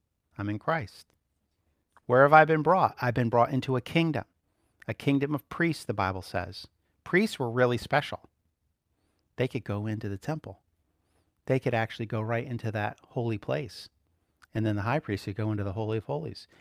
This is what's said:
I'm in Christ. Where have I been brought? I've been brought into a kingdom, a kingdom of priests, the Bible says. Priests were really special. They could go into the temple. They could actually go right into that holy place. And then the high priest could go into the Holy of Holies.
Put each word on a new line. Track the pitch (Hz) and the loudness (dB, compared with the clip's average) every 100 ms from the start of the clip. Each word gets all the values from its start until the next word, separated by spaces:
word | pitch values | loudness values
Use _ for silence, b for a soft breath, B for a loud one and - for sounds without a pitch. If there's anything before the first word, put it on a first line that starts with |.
| _ _ _ - | _ _ _ -8
I'm | 101 | -6
in | 107 | -4
Christ. | - 160 95 - - _ _ _ _ _ _ _ _ _ - | -2 -4 -4 -14 -20 _ _ _ _ _ _ _ _ _ 2
Where | 123 | 6
have | 143 | 10
I | 156 | 10
been | 156 160 | 8 6
brought? | 156 185 131 - | 4 4 4 0
I've | 127 | -2
been | 123 117 | 0 2
brought | 117 120 | 4 4
into | 135 127 127 | 2 -2 -2
a | |
kingdom, | - 170 165 123 - _ _ _ _ _ - | 0 0 2 0 -6 _ _ _ _ _ -10
a | |
kingdom | 110 - 139 143 | -4 0 0 0
of | 147 - | -4 -6
priests, | - 170 151 | -2 -2 -2
the | - | -6
Bible | 104 95 95 | -2 -2 -4
says. | - 92 90 - - _ _ _ | -6 -6 -6 -10 -18 _ _ _
Priests | - 175 220 - | -2 0 2 -2
were | 123 | -4
really | 120 123 120 | 2 2 2
special. | - 143 - - - _ _ _ _ _ _ _ _ _ _ - | 0 -2 -2 -8 -16 _ _ _ _ _ _ _ _ _ _ -4
They | 127 | -4
could | 123 | -4
go | - 101 107 | -6 -6 -4
into | 107 104 | -6 -6
the | 98 | -8
temple. | - 156 - 90 _ _ _ _ _ _ _ _ - | -6 -8 -10 -18 _ _ _ _ _ _ _ _ -2
They | 131 | 0
could | 127 | 0
actually | 117 113 - 113 | 0 -2 -4 -6
go | 113 | -4
right | 107 117 127 | -2 -2 -4
into | 120 113 | -6 -6
that | 104 107 - - | -4 -4 -6 -10
holy | 131 117 107 | -6 -4 -4
place. | - 139 139 - - _ _ _ _ _ - | -4 -4 -6 -14 -20 _ _ _ _ _ -8
And | 110 110 | -2 -2
then | 104 | 0
the | |
high | 104 147 | -2 -2
priest | - 98 - | -2 -6 -6
could | 95 | -6
go | 107 | -4
into | 104 | -4
the | 101 | -4
Holy | 95 107 110 | -4 -4 -4
of | |
Holies. | - 147 113 - - b | -4 -8 -8 -12 -18 b